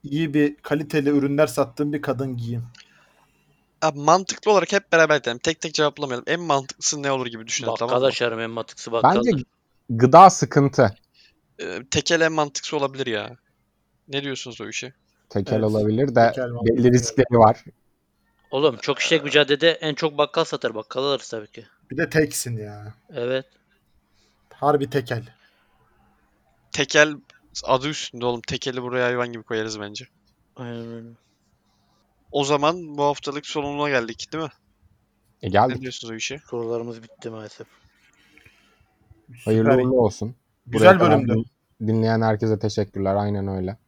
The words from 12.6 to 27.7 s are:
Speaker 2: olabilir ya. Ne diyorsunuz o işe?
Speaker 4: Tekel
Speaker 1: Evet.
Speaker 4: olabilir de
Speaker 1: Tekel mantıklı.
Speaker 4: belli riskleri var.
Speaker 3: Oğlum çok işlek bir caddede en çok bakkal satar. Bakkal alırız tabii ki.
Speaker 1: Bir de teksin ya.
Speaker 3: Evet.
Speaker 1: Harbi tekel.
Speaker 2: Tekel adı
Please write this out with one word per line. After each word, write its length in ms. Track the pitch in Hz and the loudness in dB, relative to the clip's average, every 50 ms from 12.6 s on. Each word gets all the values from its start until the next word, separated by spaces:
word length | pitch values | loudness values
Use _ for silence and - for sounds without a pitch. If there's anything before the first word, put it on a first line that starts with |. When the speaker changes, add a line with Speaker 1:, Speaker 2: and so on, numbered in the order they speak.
| - - - | -10 -6 -4
Speaker 2:
olabilir 300 | 147 139 135 135 135 135 | -4 -4 -4 -4 -6 -6
ya. 300 | 127 113 104 104 110 123 _ _ _ _ _ _ _ _ _ _ _ _ _ _ | -4 -4 -6 -6 -8 -14 _ _ _ _ _ _ _ _ _ _ _ _ _ _
Ne 160 | - 139 139 139 | -8 -8 -6 -6
diyorsunuz 380 | 143 131 120 - 127 113 - | -6 -8 -8 -10 -14 -14 -12
o 60 | 113 | -12
işe? 260 | 110 113 - - 127 _ _ _ _ _ _ _ _ | -10 -10 -10 -12 -12 _ _ _ _ _ _ _ _
Speaker 4:
Tekel 240 | - 104 98 - 113 | -6 -6 -4 -2 -2
Speaker 1:
Evet. 80 | 107 110 | 0 0
Speaker 4:
olabilir 440 | 107 107 107 107 107 110 117 139 139 120 | 0 0 0 0 0 0 0 0 2 4
de 120 | 120 117 | 4 4
Speaker 1:
Tekel 220 | 117 - 127 127 120 | 4 2 -2 -8 -8
mantıklı. 280 | 120 117 107 113 117 | -6 -2 0 0 2
Speaker 4:
belli 140 | 131 120 123 | 4 4 4
riskleri 460 | 120 123 120 - - - - - 120 117 | 4 4 2 0 2 0 2 4 6 8
var. 240 | 113 107 117 - - - _ _ _ _ _ _ _ _ _ _ _ _ _ _ _ _ | 8 8 6 2 -8 -20 _ _ _ _ _ _ _ _ _ _ _ _ _ _ _ _
Speaker 3:
Oğlum 260 | - 135 147 151 120 104 | -2 2 2 2 2 0
çok 180 | - - 139 - | -4 -6 -4 -4
işlek 260 | - - 165 156 143 | 0 2 2 2 2
bir 40 | 143 | 4
caddede 400 | 139 151 143 135 147 139 156 165 | 2 2 4 4 2 2 2 2
en 240 | 160 - - 156 143 | 2 0 -4 -6 -4
çok 220 | - 170 160 147 | -2 -4 -4 0
bakkal 260 | 143 147 143 - 165 160 | 0 -2 0 0 -2 -2
satar. 320 | - - 139 - 120 110 | -2 -4 -6 -6 -6 -6
Bakkal 280 | 110 110 _ - 127 135 | -6 -12 _ -6 -4 -2
alırız 260 | 143 143 123 - - | -2 -2 -4 -6 -10
tabii 180 | - 113 104 - | -12 -12 -12 -12
ki. 140 | _ - 110 _ _ _ _ _ | _ -20 -20 _ _ _ _ _
Speaker 1:
Bir 60 | 127 | -6
de 120 | 139 147 147 | -6 -6 0
teksin 480 | - 160 156 151 - - - 123 120 | 2 0 0 2 -2 -8 -8 -6 -8
ya. 360 | 110 107 104 104 104 104 107 - _ _ _ 170 | -8 -10 -12 -14 -16 -16 -18 -20 _ _ _ -10
Speaker 3:
Evet. 320 | 135 120 123 131 131 131 _ _ _ _ _ _ _ _ _ _ _ _ _ _ _ _ _ _ _ _ _ - | -8 -6 -4 -4 -6 -6 _ _ _ _ _ _ _ _ _ _ _ _ _ _ _ _ _ _ _ _ _ -12
Speaker 1:
Harbi 360 | _ 131 143 147 143 139 120 | _ 0 2 2 2 0 -2
tekel. 340 | 127 143 127 - 123 120 123 - _ _ _ _ _ _ _ _ _ _ _ _ _ _ _ _ _ _ _ _ _ _ _ _ _ _ _ _ | -4 -6 -4 -4 -8 -8 -8 -12 _ _ _ _ _ _ _ _ _ _ _ _ _ _ _ _ _ _ _ _ _ _ _ _ _ _ _ _
Speaker 2:
Tekel 420 | - - 143 - - 151 151 151 147 139 _ _ - _ _ _ _ - - | -4 -4 -4 2 4 4 4 4 2 -10 _ _ -20 _ _ _ _ -12 -2
adı 240 | - | 0